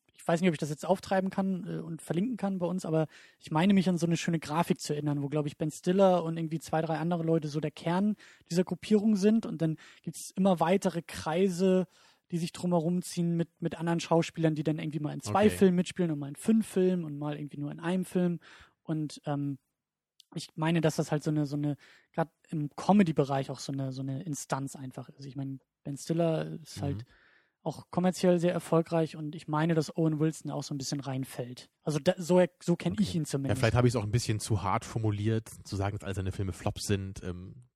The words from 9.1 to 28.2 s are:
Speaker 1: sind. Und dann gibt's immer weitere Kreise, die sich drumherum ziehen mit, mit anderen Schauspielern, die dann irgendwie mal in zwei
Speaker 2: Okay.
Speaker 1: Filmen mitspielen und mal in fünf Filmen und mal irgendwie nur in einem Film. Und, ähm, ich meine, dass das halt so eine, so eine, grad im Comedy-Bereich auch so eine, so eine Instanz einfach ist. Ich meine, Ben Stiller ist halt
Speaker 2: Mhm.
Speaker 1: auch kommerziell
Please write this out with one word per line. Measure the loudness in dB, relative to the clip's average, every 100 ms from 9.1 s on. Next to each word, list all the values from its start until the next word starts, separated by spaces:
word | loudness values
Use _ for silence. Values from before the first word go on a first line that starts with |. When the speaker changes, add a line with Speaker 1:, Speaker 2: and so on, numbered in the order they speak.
| 4
Speaker 1:
sind. | 4 2 0
Und | -2
dann | -2 -2 -10 -14
gibt's | -12 -12 -8
immer | 0 2 4
weitere | 4 2 2 -4
Kreise, | -8 -8 -2 2 2 2 4 4 2 _ _ _ -6
die | -4
sich | -4
drumherum | -4 0 0 2 -2
ziehen | -2 -2 0 0
mit, | -2 -4
mit | -6 -4
anderen | -2 0
Schauspielern, | 2 2 2 0 0 2
die |
dann | -2 -2
irgendwie | -4 -4
mal | -4
in | -6
zwei | 0 4 4
Speaker 2:
Okay. | 6
Speaker 1:
Filmen | 4 4
mitspielen | 0 -2 -2
und | -2
mal | -6
in | -6
fünf | 2 2 2
Filmen | 2 2 2
und | -2 -6
mal | -6 -6
irgendwie | -8 -8
nur | -8
in | -6
einem | -2 -2 0
Film. | 0 0 -2 -8 -20 -20 _
Und, | -6 -4 -4 -6 -6
ähm, | -4 -4 -6 _ _ _ _ _ _ _
ich | -14 -12 -4
meine, | 0 2
dass | 2 0
das | -2
halt | -2
so | 0
eine, | -2 -2
so | -2
eine, | -4 -4 -10 -20 _
grad | -4 -4 _ -8
im | -6 -6 -4
Comedy-Bereich | 4 6 6 2 0 0 -4
auch | -8
so | -6
eine, | -6 -6
so | -6
eine | -6 -6
Instanz | -6 -8 -4 -4 -6 -10
einfach | -12 -12 -16
ist. | -16 -14
Ich | -8
meine, | -8 -8 _ _
Ben | -10 -8
Stiller | -2 0 2 0 -4 -10
ist | -12 -6
halt | -4 -4
Speaker 2:
Mhm. | -10 _ _ _ _ _
Speaker 1:
auch | -10 -10 -6
kommerziell | 0 0 2